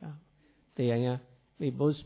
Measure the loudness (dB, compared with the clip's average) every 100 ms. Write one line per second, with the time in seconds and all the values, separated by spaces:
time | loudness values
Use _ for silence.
0 | -14 -16 -18 _ _ _ _ -2 2 2
1 | 2 -2 -6 _ _ -6 -4 0 2 0